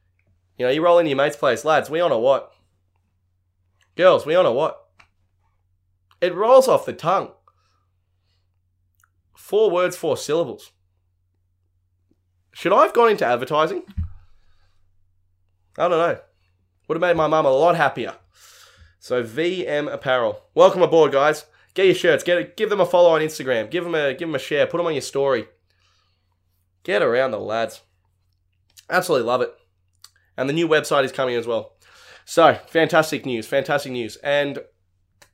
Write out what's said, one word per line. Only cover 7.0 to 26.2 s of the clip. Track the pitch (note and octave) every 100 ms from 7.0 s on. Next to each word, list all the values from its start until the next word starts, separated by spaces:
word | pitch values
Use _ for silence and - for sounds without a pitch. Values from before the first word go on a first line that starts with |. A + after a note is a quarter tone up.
| D3+ F#3+ C3 - _ _ _ _ _ _ _ _ _ _ _ _ _ _ _ _ _ _ _ _
Four | - G3+ G#3+
words, | F3 F3+ -
four | E3 B2
syllables. | - D#3 D3 G#2 - _ _ _ _ _ _ _ _ _ _ _ _ _ _ _ _ _ _
Should | - E3
I | G#3
have | D#4
gone | A#3 A#3
into | G#3 A#2+
advertising? | A#2+ B2+ D3+ D#3+ G3 - - - - - _ _ _ _ _ _ _ _ _ _ _ _ _ _ -
I | E3
don't | E3
know. | E3+ - - _ _ _ _ _ -
Would |
have | D#3+
made | F3+ E3
my | D3+
mum | D#3 D3+
a |
lot | C3 E3
happier. | E3 C#3 C3 G2+ - _ _ - - - _ - _
So | - B2
V | A2+ A2+ E3+ F#3 D#3+
M | D3 D3
Apparel. | A#2+ C3+ B2+ A#2 B2+ -
Welcome | - F#3 F3
aboard, | D#3+ D#3+ D3
guys. | C3+ D3 D3+ - _ _
Get | - F#3+
your | F3
shirts. | F3 C#3
Get | - F3
a, |
give | - - G#3+
them | G3+
a | F3+
follow | F3+ F3
on | D#3+
Instagram. | D#3 D#3 C3 A#2+ G#2+
Give | E3
them | F3 E3
a, | C#3+
give | B2+ E3
them | D3
a |
share. | - D3 C3
Put | E3+
them | E3+
on |
your | D3
story. | - C#3 C#3 B2 - _ _ _ _ _ _ _